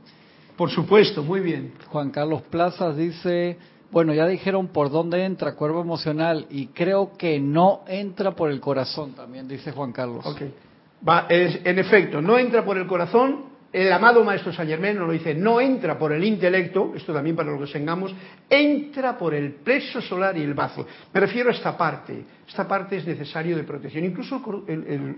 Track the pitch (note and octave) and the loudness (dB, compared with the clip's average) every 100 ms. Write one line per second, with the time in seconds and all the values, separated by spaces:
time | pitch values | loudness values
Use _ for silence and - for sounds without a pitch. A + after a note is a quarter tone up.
0 | - - - - - - E3+ - E3 G#3 | -18 -20 -20 -20 -14 -4 -2 0 4 6
1 | G3 D#3 D3 G3 F3 D3 C3 - - D3+ | 6 2 -2 -2 -2 -4 -6 -14 -8 -4
2 | C#3 D3 D3+ D3+ - E3 F3 F3 F3 D3 | -4 -2 -2 -2 -4 0 0 0 -4 -2
3 | E3+ E3 F3+ F3 F3 F3 - _ - E3 | -4 -2 -2 0 -2 -4 -16 _ -2 2
4 | E3 D3+ E3 F#3+ F#3+ F#3+ F#3 E3 C#3+ D3+ | 4 4 2 0 0 -2 0 0 2 0
5 | E3+ F3 F#3+ F3+ D3 B2 D3+ E3 E3+ E3 | 0 0 -2 -2 -4 -2 -2 -2 -4 -4
6 | D#3+ D3+ E3 D#3+ - C#3 B2+ - F3 G3 | -4 0 0 0 -4 -8 -8 -2 0 2
7 | F#3+ - F3 D3 C#3 D#3 F#3 - - F#3+ | 0 -2 -2 0 2 4 4 4 -4 -8
8 | G3+ F3+ G3 F3 D#3+ C#3 C#3+ C3+ B2+ - | -8 -4 -4 0 -2 -2 -2 -2 -2 -6
9 | C#3+ B2 A#2+ B2+ C3 C3+ D#3 C3 C3+ A2+ | -10 -12 -16 -14 -12 -12 -10 -8 -8 -6
10 | B2 A#2+ C#3 D3 C#3+ - - _ _ - | -6 -6 -10 -10 -12 -14 -20 _ _ -4
11 | D#3+ - - E3+ F3+ D3+ F3 F#3 F3+ G#3 | 2 4 4 4 4 0 0 2 6 6
12 | D#3 D3 E3 B3 B3 A3+ F#3+ F#3+ F3+ F3+ | 4 0 4 4 4 2 2 -2 -2 -2
13 | E3+ A3+ C4+ C#4+ - - _ F#3 F#3+ F3+ | 2 4 4 0 -10 -20 _ 0 4 6
14 | A3+ A#3+ G#3 G3 F3 D#3+ D#3+ D#3+ G3+ G#3 | 8 8 6 2 -4 -6 -4 -2 -2 -2
15 | E3+ E3 E3 D3+ G#3 A#3 C4+ C4 E3 D3 | -2 -2 -2 0 2 4 4 2 -2 -2
16 | D#3 D3+ G#3 G#3 F3+ F#3 F3 F#3+ - - | 0 0 0 2 2 2 0 0 -2 -4
17 | - D3+ D3+ E3 D3+ C#3+ C#3+ D3+ D3+ F3 | -6 -2 -2 -2 -2 -4 -6 -6 -4 -4
18 | F#3+ - - - - C#4 D4 C#4+ - C#4 | -6 -10 -18 -10 2 4 4 2 -4 -4
19 | C4 - E3 D3 C#3+ - - C4+ - A#3+ | -4 -2 -2 -2 -4 -6 0 0 0 -8
20 | - F#3 F#3+ F3 D3 C#3 C3+ - - - | -6 -2 0 0 -4 -2 -4 -6 -12 -14
21 | - F#3+ G3 A#3+ B3 E3 E3+ - D#3+ - | -4 0 2 2 0 0 -2 0 -2 -2
22 | - A#2 - - - - F#3 G3 F3+ G3 | -10 -14 -14 -20 -12 -6 -2 -2 -2 -6
23 | D#3+ D3 D3 D#3+ E3 D#3+ D3 C#3+ D3 D#3 | -6 -8 -8 -6 -4 -4 -4 -10 -8 -6
24 | F3+ F3+ B3 C4+ A3 G3 G3 D#3+ - C#3+ | -4 -6 -8 -8 -8 -10 -8 -8 -6 -6
25 | C#3 | -6